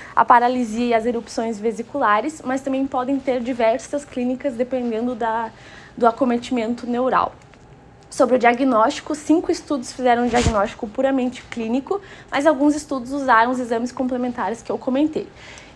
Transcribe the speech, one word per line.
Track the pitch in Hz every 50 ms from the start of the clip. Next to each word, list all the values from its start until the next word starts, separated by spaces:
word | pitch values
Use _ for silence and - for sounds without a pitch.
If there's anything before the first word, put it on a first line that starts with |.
| - - -
a | - -
paralisia | - 254 240 240 240 254 254 247 220 214 226 247
e | 240 233
as | 226 214
erupções | 240 240 233 233 - - - 233 226 233 202
vesiculares, | 202 233 220 190 233 - - 285 269 214 208 208 220 311 311 - -
mas | 247 254 269
também | 269 - 269 262 269
podem | 269 - 262 254 247 277 269
ter | 262 - 247 254
diversas | 240 233 269 240 240 220 226 262 - - - 285 285
clínicas | - - - 247 247 262 254 - 285 247
dependendo | 226 254 247 269 254 247 240 226 220 233 247 254
da, | 214 233 226 220 226 233 220 - - - - - - - - - -
do | 240
acometimento | 233 226 - 277 247 240 240 240 - 262 247 226 220 240 240 -
neural. | 233 247 240 254 262 214 175 - - - - - - - - - - - - - - - - - -
Sobre | - - 285 240 247
o | 254
diagnóstico, | 220 233 240 240 277 269 254 214 220 247 294 - - - 311
cinco | 302 - - 302 330 330 - 349
estudos | 320 - - 302 277 240 - -
fizeram | - 254 247 240 233 240
um |
diagnóstico | 247 240 240 240 247 233 208 196 220 - - - 214
puramente | - - 262 269 269 269 247 254 247 - -
clínico, | - - 240 226 220 226 262 269 - 381 403 - - - - - -
mas | - 269 285
alguns | 320 311 262 285 294 294
estudos | 302 294 - 294 269 233 240 269
usaram | 285 277 262 247 226 226 247 254
os | 247
exames | 254 226 240 233 240 247 -
complementares | - 269 254 254 247 247 254 240 247 226 185 220 233 -
que | - 202
eu |
comentei. | 220 - - 247 269 302 302 311 - - - - - - - - - - - -